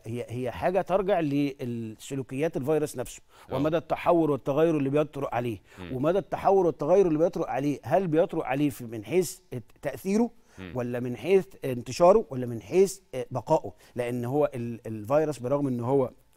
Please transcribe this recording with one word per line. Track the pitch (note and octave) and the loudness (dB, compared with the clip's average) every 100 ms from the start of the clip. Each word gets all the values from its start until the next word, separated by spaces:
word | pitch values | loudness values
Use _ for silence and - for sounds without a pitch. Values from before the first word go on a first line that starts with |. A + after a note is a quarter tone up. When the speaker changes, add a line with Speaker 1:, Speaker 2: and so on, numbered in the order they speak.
| A2+ | -6
Speaker 1:
هي، | A#2+ A2 | -8 -8
هي | A#2 B2+ | -6 -6
حاجه | - D#3+ F#3 | -2 0 0
ترجع | - F#3+ F#3+ F#3+ | 2 0 2 0
للسلوكيات | D3+ C#3+ C#3+ C3+ B2+ A#2 A2+ G#2+ - C#3 B2 C3 D#3+ E3 | 2 0 -2 -4 -6 -6 -8 -12 -10 -8 -6 -4 -2 -2
الفيروس | C3 D3+ D3 B2+ | 0 0 0 -6
نفسه | A#2+ - _ - - | -10 -12 _ -20 -8
Speaker 2:
اه. | C3 | -2
Speaker 1:
ومدى | D3+ D#3+ | 0 -2
التحور | - C#3 - F3 D#3 | -2 -2 2 4 4
والتغير | C#3 - C#3 E3 D#3 | 0 0 2 4 2
اللي | C3+ | 0
بيطرق | C#3+ D3+ C#3 C#3 A#2 | 0 0 -4 -4 -4
عليه. | A#2+ G#2 _ - | -4 -6 _ -14
Speaker 2:
مم. | F2 B2+ | -8 -2
Speaker 1:
ومدى | D3 F#3+ | 0 0
التحور | D3+ C#3+ E3 G3 F3 | -2 0 4 4 4
والتغير | - D3+ F#3 F#3 | 0 2 4 4
اللي | D3+ | 4
بيطرق | F3 F#3 - | 2 0 -4
عليه، | A#2+ C#3+ B2 | -2 -2 -4
هل | A#2 E3+ F#3+ | 0 0 2
بيطرق | D3+ F#3 E3 D#3 | 2 2 0 -2
عليه | C#3 D3 | 0 0
في، | A#2 A#2+ | -2 -10
من | A2+ G#2+ | -10 -2
حيث | E3+ F3 - - | 0 0 -4 -12
الت-، | B2+ - - | -12 -12 -10
تاثيره | C#3+ C3 F#3+ G#3 A#3 - _ - | -8 -6 0 2 0 -4 _ -16
Speaker 2:
مم. | F#2 B2 | -10 -6
Speaker 1:
ولا | A#2+ A#2+ | -4 -4
من | B2+ A#2+ | -4 -4
حيث | C#3 F#3+ - - C3+ | 2 2 2 -8 -6
انتشاره | B2 A#2+ B2 F3 G#3+ - | -6 -6 6 6 6 2
ولا | B2+ B2 | -6 -6
من | A#2 | -8
حيث، | F#2 F3 F#3+ - _ C3 | 0 2 2 0 _ -8
آه، | B2 | -6
بقائه؟ | B2 - D#3 G#2 - - A#2 | -4 0 0 0 -14 -10 -6
لان | A#2+ B2 A#2+ | -4 -2 -2
هو | C#3+ C#3+ B2+ | 2 0 0
ال-، | A#2 A2+ A#2+ | -8 -8 -8
الفيروس | A2 G#2 D3 D#3 C#3+ | -8 0 2 2 -2
برغم | B2 C#3+ C#3 | -2 0 0
ان | B2 | -2
هو | A#2 C#3 B2+ - _ | 0 2 0 -6 _